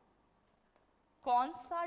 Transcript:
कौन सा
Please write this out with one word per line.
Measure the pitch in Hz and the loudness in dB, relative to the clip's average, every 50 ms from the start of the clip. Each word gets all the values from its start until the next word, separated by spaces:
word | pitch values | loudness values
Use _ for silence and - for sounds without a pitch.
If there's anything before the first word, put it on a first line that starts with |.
| _ _ _ _ _ _ _ _ _ _ _ _ _ _ _ _ _ _ _ _ _ _ _ _ - | _ _ _ _ _ _ _ _ _ _ _ _ _ _ _ _ _ _ _ _ _ _ _ _ -2
कौन | 269 247 240 254 294 | 2 4 4 2 2
सा | 339 - - - 349 339 339 | -4 -10 -10 -8 -6 -4 -4